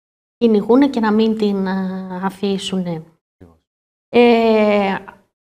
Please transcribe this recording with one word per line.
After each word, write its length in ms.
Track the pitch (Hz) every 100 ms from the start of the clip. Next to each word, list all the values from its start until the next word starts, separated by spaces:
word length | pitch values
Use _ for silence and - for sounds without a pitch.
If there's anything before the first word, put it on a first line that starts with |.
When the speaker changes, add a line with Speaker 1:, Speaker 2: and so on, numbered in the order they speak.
| _ _ _ _
Speaker 1:
κυνηγούνε 500 | 233 208 196 254 285
και 120 | 190
να 120 | 214
μην 260 | 214 220 220
την, 300 | 208 196 190
α, 540 | 190 190 185 185 180
αφήσουνε. 800 | 190 190 202 196 - 185 175 165 160 _ _
Speaker 2:
Ακριβώς. 260 | _ 85 _ _ _ _ _ _
Speaker 1:
Ε, 880 | 233 240 226 226 220 214 208 196 185 - - _ _